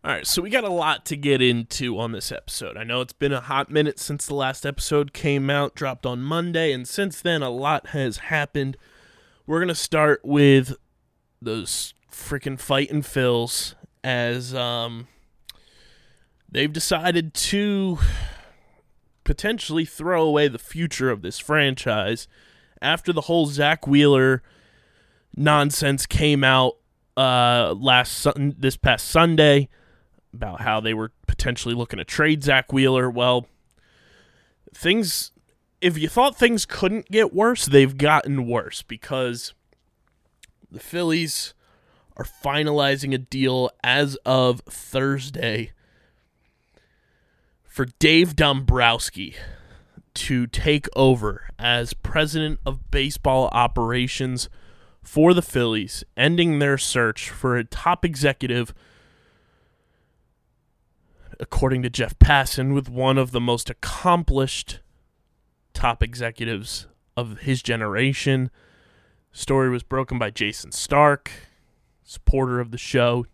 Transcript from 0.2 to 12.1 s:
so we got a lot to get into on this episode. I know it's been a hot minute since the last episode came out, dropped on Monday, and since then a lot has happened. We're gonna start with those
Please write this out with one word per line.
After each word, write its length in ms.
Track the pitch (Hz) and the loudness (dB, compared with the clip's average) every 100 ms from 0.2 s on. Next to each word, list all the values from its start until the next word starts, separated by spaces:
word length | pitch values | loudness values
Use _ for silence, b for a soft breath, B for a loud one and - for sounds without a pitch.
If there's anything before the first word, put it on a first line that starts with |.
| - | -2
so 160 | - | -4
we 80 | 190 | 0
got 140 | 254 | -2
a 40 | 214 | 0
lot 360 | 175 156 147 - | -2 -2 -2 -6
to 100 | 143 | -4
get 240 | 143 135 | 0 4
into 560 | 127 120 117 - 127 110 | 4 2 -4 -6 -6 -6
on 140 | 117 | -6
this 220 | 110 - | -8 -10
episode. 440 | - - - 101 - | -12 -12 -12 -12 -12
I 60 | |
know 200 | 113 120 | -6 -6
it's 100 | 127 | -6
been 200 | - 139 | -4 -2
a 80 | 135 | -2
hot 300 | 127 139 139 | -4 -4 0
minute 300 | 151 151 - | 0 0 -2
since 260 | - 147 - | -8 -8 -6
the 80 | |
last 320 | 143 131 135 143 | -4 -4 -4 -8
episode 460 | 139 - 147 143 | -6 -2 0 0
came 360 | - 156 143 135 | -4 -2 0 0
out, 280 | 143 139 - | 0 -2 -6
dropped 300 | 139 123 127 | -8 -6 -6
on 160 | 123 | -6
Monday, 500 | 135 165 175 165 165 | -4 -4 -2 -2 -2
and 160 | 131 123 | -4 -6
since 320 | - 202 151 | -6 -6 -4
then 200 | 175 160 | -2 -2
a 100 | 135 | -2
lot 380 | 120 139 151 - | -4 -2 -2 -4
has 280 | 147 131 107 | -4 -4 -6
happened. 580 | - 156 147 147 135 131 b b b b b b - | -4 -4 -4 -4 -6 -8 b b b b b b -4
We're 140 | 160 | -2
gonna 160 | 180 160 | 0 -4
start 440 | - 156 151 - | -2 2 2 0
with 500 | - 143 143 135 127 135 _ _ _ _ _ _ | 0 6 8 8 4 -10 _ _ _ _ _ _
those 540 | 120 110 92 - - _ _ | -8 -8 -6 -8 -8 _ _